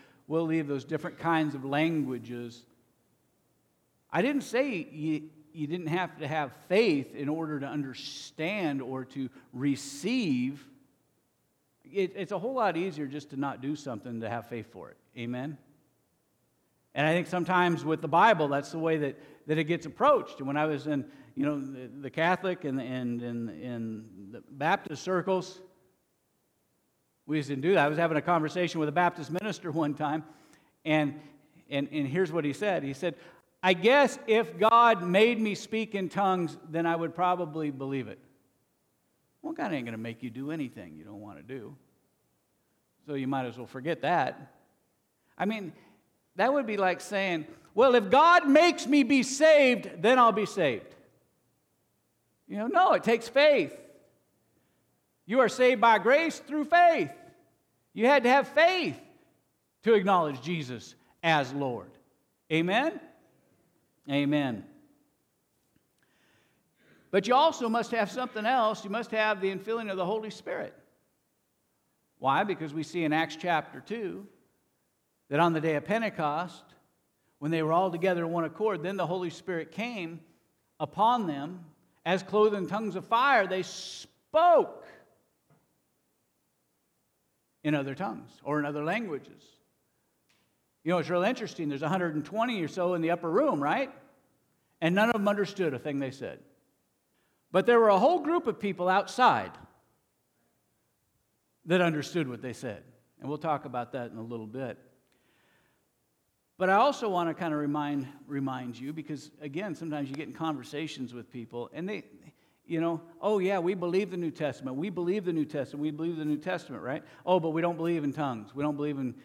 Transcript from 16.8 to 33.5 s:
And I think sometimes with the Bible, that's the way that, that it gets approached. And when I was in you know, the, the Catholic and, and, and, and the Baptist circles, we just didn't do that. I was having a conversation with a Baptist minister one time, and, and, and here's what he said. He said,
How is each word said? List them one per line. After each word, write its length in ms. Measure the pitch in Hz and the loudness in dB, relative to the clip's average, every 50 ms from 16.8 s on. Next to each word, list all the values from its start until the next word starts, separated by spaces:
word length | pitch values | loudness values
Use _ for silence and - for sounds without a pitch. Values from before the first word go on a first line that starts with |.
| _ _ - | _ _ -2
And 100 | - 147 | 0 2
I 100 | 156 165 | 2 2
think 120 | 175 175 | 2 0
sometimes 580 | - - 180 170 170 185 180 180 175 170 156 135 | -2 -4 -4 0 2 2 4 4 4 2 0 -2
with 160 | 151 160 - | -2 -2 -2
the 60 | 156 | -2
Bible, 400 | 151 139 170 196 226 220 160 156 | 0 4 6 6 6 6 4 2
that's 240 | 143 139 143 143 147 | 0 0 -2 -4 -4
the 80 | - 165 | -6 -4
way 200 | 160 165 160 156 | -2 0 0 0
that, 200 | 147 139 131 - - - - - _ - | 0 -2 -4 -6 -14 -20 -20 -10 _ -2
that 100 | 156 156 | -2 0
it 60 | 165 | 0
gets 220 | 151 170 165 - | 0 -2 -4 -4
approached. 520 | 156 - - 220 285 294 233 208 - - - | -8 -4 2 4 4 4 4 2 -4 -10 -10
And 80 | 139 | -6
when 100 | 135 139 | -4 -2
I 100 | 147 151 | 0 0
was 200 | 156 151 139 131 | 0 -2 -2 -2
in 180 | 151 151 139 127 - - - - - - | -2 -2 -2 -4 -6 -10 -20 -20 -12 -6
you 120 | - 139 | -4 -2
know, 120 | 147 151 143 | -2 -2 -4
the, 300 | 135 135 135 127 127 120 123 139 139 | -6 -8 -10 -12 -14 -16 -14 -12 -12
the 80 | 135 | -8
Catholic 540 | - 160 165 170 185 175 - 185 180 175 - | -4 0 2 2 2 0 -2 -4 -6 -4 -4
and, 160 | 147 131 135 | -4 -4 -4
and, 420 | 123 123 127 127 127 123 120 120 120 | -4 -4 -6 -4 -4 -4 -4 -6 -6
and, 260 | 120 120 120 117 113 | -6 -6 -6 -8 -8
and 560 | 87 78 101 127 120 117 113 113 110 107 110 110 92 92 101 95 110 | -10 -10 -10 -10 -8 -8 -8 -8 -8 -10 -14 -16 -18 -20 -18 -18 -18
the 100 | 110 - - | -18 -20 -16
Baptist 520 | - 139 143 160 190 202 - 185 156 135 - | -10 -4 -2 -2 -2 -2 -2 -4 -4 -4 -2
circles, 580 | 185 190 180 156 180 190 185 185 - - - - - _ _ _ _ _ _ _ _ _ _ _ _ _ _ _ _ _ _ _ _ _ _ _ _ _ _ _ _ _ _ _ | -2 -2 -2 0 0 0 -2 -2 -6 -12 -20 -20 -20 _ _ _ _ _ _ _ _ _ _ _ _ _ _ _ _ _ _ _ _ _ _ _ _ _ _ _ _ _ _ _
we 120 | - 147 156 | -4 -4 -2
just 100 | 143 131 | -2 -4
didn't 140 | 143 131 131 | -4 -2 0
do 120 | 170 202 | 2 4
that. 100 | 175 143 | 4 4
I 20 | 147 | 4
was 100 | 151 156 | 2 2
having 200 | 170 165 160 151 | 0 0 0 0
a 40 | 143 | 0
conversation 580 | 170 175 165 156 156 - 180 180 165 175 170 | 2 2 2 0 -2 -2 -2 -2 -2 -2 -2
with 80 | 151 151 | -2 0
a 40 | 147 | 2
Baptist 380 | 170 180 175 175 - 151 127 | 2 2 2 0 -2 -8 -8
minister 400 | 151 180 196 214 196 - - 175 | -8 -6 -6 -6 -8 -8 -8 -6
one 240 | 143 165 156 147 147 | -4 -2 -2 -2 -2
time, 300 | 147 151 147 151 156 151 - - - _ _ _ _ _ _ _ _ - | -4 -4 -4 -4 -4 -6 -10 -18 -20 _ _ _ _ _ _ _ _ -2
and, 340 | 160 151 156 151 143 135 - - - - _ _ _ _ _ _ - | 0 2 2 2 0 -2 -6 -14 -20 -20 _ _ _ _ _ _ -6
and, 180 | 143 139 143 139 | -4 -4 -4 -4
and 160 | 147 156 143 | -4 -4 -4
here's 240 | 131 131 180 190 165 | -2 0 0 0 0
what 140 | 156 170 147 | 0 -2 -2
he 80 | 147 135 | -2 -2
said. 300 | 143 202 208 185 165 143 | -2 -2 -2 -2 -2 -4
He 100 | 139 139 | -6 -6
said, 220 | - - 175 160 - - - - _ _ _ | -6 -6 -6 -6 -6 -12 -20 -20 _ _ _